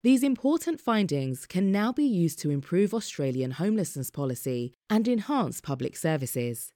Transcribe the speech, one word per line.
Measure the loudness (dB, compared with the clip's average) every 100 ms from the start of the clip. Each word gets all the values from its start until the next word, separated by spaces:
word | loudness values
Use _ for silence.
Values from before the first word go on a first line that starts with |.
These | 6 6
important | 4 2 2 2 0 -4
findings | 0 2 2 0 -2 -4 -4
can | 0 2
now | 2 2
be | 2
used | 2 2 0 0
to | -2
improve | -2 0 2 2
Australian | 0 -6 -4 -2 -2 -4
homelessness | -2 0 0 -2 -6 -8
policy | -4 -4 -4 -4 -4 -4 _ _
and | 0 2
enhance | 0 0 -2 -2 -4
public | -6 -4 -4 -2
services. | -2 0 -2 -4 -4 -6 -12